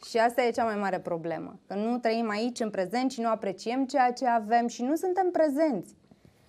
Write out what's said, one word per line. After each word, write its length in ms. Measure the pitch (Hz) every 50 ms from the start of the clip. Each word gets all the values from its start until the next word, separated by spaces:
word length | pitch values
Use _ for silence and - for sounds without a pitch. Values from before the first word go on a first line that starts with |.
| - -
Și 100 | - 233
asta 240 | 220 240 240 - 247
e 80 | 240
cea 140 | 226 262 240
mai 120 | 226 214
mare 220 | 202 208 196 185 175
problemă. 600 | - - 180 170 160 165 160 160 - 180 - 190 -
Că 80 | _ -
nu 240 | 196 208 226 240 247
trăim 300 | 240 233 220 226 233 226
aici, 320 | 208 208 226 247 240 -
în 100 | 240 214
prezent, 400 | 208 196 190 175 185 240 254 262
și 100 | 254 -
nu 80 | 226 233
apreciem 580 | 226 214 - 202 185 185 - 220 233 262 269
ceea 260 | 254 - 277 247 247 247
ce 140 | 240 262 247
avem 380 | 233 233 214 208 226 240 233
și 160 | 240 233 - 247
nu 140 | 247 302
suntem 340 | 320 - 370 359 381 381 359 349
prezenți. 640 | 339 320 311 269 277 320 311 262 185 160 - - _ _ _ - _ _ - _ _ _